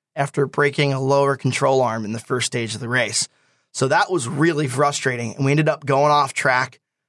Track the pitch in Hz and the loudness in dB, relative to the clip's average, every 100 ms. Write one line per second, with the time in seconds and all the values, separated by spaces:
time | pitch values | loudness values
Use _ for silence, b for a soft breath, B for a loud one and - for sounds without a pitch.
0 | _ 151 139 - 139 147 143 143 143 135 | _ -6 -4 -2 -2 0 0 2 0 0
1 | 135 139 139 135 135 120 135 135 120 113 | 2 2 2 0 -2 0 2 2 0 -2
2 | 104 110 - 127 - 123 113 107 117 123 | -6 -8 -4 -4 -2 -4 -6 -8 -4 -2
3 | 110 - - _ _ _ _ - 135 135 | -2 -4 -6 _ _ _ _ -2 0 2
4 | 156 180 117 135 160 151 143 127 147 - | 0 -2 -2 0 0 0 -2 0 0 0
5 | 135 123 113 - 135 147 156 147 139 135 | -2 -4 -6 -2 2 2 2 0 0 2
6 | 151 147 135 - 139 127 127 - _ _ | 4 4 2 0 2 2 0 -8 _ _